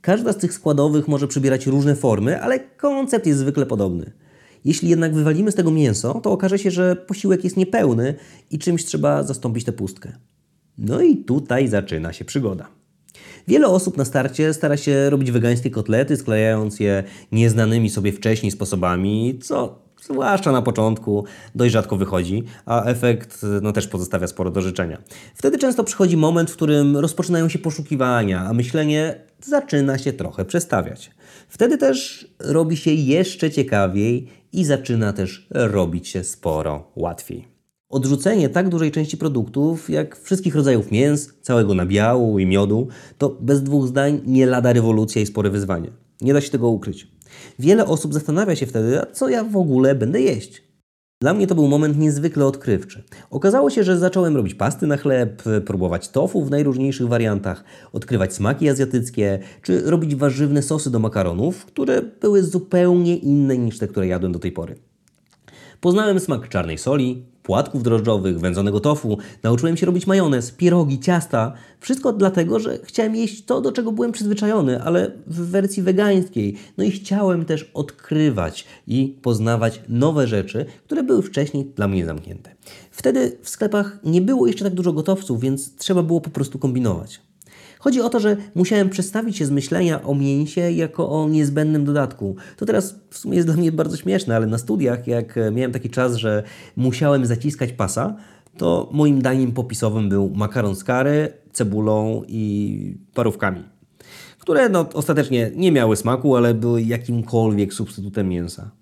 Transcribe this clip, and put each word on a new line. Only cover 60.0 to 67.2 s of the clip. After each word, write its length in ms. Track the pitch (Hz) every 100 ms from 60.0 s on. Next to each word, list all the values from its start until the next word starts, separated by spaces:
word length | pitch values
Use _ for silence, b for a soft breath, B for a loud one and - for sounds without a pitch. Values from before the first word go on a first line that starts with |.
| 160 139
warzywne 460 | 143 131 147 143
sosy 300 | 139 156 143
do 80 | 117
makaronów, 680 | 110 104 90 87 143 180 -
które 360 | - 269 - 233 -
były 220 | 214 202
zupełnie 760 | 180 185 180 180 180 180 175 175
inne 400 | 139 143 135 127
niż 200 | 117 -
te, 100 | 101
które 200 | - 92
jadłem 240 | 90 90
do 80 | 85
tej 120 | 87
pory. 240 | 82 82 - _ _ _ _ _ _ - B B B
Poznałem 380 | 175 190 214 190
smak 300 | 185 123 -
czarnej 280 | 98 82 78
soli, 480 | 127 143 127 127